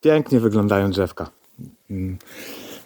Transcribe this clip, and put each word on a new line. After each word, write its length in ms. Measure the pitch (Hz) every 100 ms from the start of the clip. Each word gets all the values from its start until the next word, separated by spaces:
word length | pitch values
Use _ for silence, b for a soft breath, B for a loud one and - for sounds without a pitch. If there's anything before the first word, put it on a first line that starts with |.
Pięknie 380 | 156 151 143 131
wyglądają 520 | 113 107 104 101 98
drzewka. 380 | 92 92 - 82 _ _ _ - - _
Mm. 280 | 98 92 92 B B B B B B